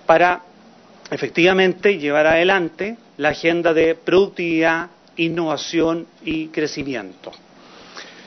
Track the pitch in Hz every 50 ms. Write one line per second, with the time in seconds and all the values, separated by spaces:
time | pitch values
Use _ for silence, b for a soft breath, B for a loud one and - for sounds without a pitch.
0 | - - 165 165 175 180 180 - - - - - - - - - - - - -
1 | - - 147 - 143 120 - 170 165 185 190 190 185 185 175 185 - 202 202 160
2 | 147 143 143 151 151 156 165 165 175 185 196 190 170 156 - - 185 214 233 -
3 | - _ _ - 143 151 143 - - 165 165 175 170 170 160 160 160 165 160 -
4 | - 175 165 190 202 175 - - 175 170 165 160 160 165 165 165 170 180 - _
5 | _ _ - - 165 165 160 175 165 156 151 - - - 170 160 160 165 165 170
6 | 165 - _ _ - 165 156 160 160 160 - 165 151 139 - 151 139 139 127 110
7 | 98 92 85 - - - - - _ _ - B B B B B B B B B
8 | B B B B B